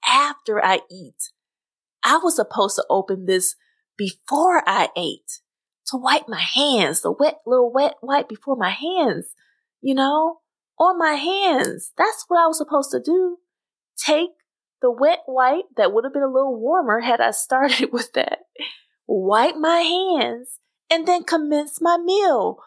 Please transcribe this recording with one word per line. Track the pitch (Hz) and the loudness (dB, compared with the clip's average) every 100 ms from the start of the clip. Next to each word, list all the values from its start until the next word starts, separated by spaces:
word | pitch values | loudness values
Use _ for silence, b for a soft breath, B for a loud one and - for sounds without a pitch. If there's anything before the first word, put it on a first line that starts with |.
| - | 0
after | 262 285 285 - 208 | 2 2 -2 -4 0
I | 185 185 - | 2 2 -2
eat. | 185 180 - - _ _ _ _ _ _ _ | -20 -16 -12 -12 _ _ _ _ _ _ _
I | - 294 | 0 2
was | 349 320 | 2 0
supposed | 214 214 202 - | 0 0 0 0
to | - | -2
open | 196 190 190 | -2 -2 -4
this | 185 185 185 - _ _ _ - | -2 0 0 -4 _ _ _ -8
before | 202 - - 285 359 349 - | -8 -8 -4 0 2 2 0
I | 208 170 - | 0 -2 -2
ate, | 170 - - - _ _ _ _ - | -6 -8 -14 -18 _ _ _ _ -12
to | 262 | -6
wipe | 247 302 - | 0 0 -2
my | 175 | -6
hands, | - - 294 247 160 160 | -4 -2 0 2 2 0
the | 170 | -2
wet, | - 294 - - | 0 0 0 0
little | 254 240 | 2 2
wet | 247 285 - | 2 0 -2
wipe | 247 285 - | -2 -2 -2
before | 214 - 254 | -8 -6 -2
my | 185 | -2
hands, | 196 302 370 277 170 - - _ _ _ _ | -4 -4 0 0 -2 -8 -16 _ _ _ _
you | 262 | -2
know, | 269 269 302 320 330 _ _ _ - | 0 0 0 -2 -4 _ _ _ 0
on | 349 349 | 2 2
my | 320 | 0
hands. | 294 302 392 392 269 - - - - | 0 -2 0 2 2 0 -6 -8 -2
That's | 392 - - | -2 -2 0
what | 349 | 2
I | 330 | 2
was | 320 | 0
supposed | 302 294 269 | -2 -2 -2
to | 254 | -4
do. | 247 359 370 349 _ _ _ _ _ - | 0 0 0 -4 _ _ _ _ _ -8
Take | - 311 349 - _ _ _ _ | -2 0 -2 -8 _ _ _ _
the | 254 | -2
wet | 233 285 349 - | 2 2 2 -2
wipe | 262 254 311 - - | 0 2 0 -2 0
that | 190 | 2
would | 208 | 2
have | 254 | 0
been | 285 | 0
a | 277 | 0
little | 262 269 233 | 0 0 -2
warmer | 233 359 262 220 | 0 0 2 0
had | 240 240 | 2 2
I | 233 | 2
started | 214 - 262 277 254 - | 0 -2 0 2 0 -2
<laughs> | |
with | 240 - | -4 -4
that, | - - - _ - B B B B - | -4 -2 -4 _ -16 B B B B -4
wipe | 202 190 214 285 311 | -2 2 2 2 0
my | 311 339 | 0 2
hands, | 330 349 381 330 233 233 254 - _ _ - | 0 -2 0 -2 -2 -8 -12 -14 _ _ -4
and | 330 330 | -2 0
then | 359 | -2
commence | - 330 294 294 294 - | 0 -2 0 -2 -2 -2
my | 330 349 | 0 0
meal." | 349 392 392 254 180 - | 0 0 2 2 0 -6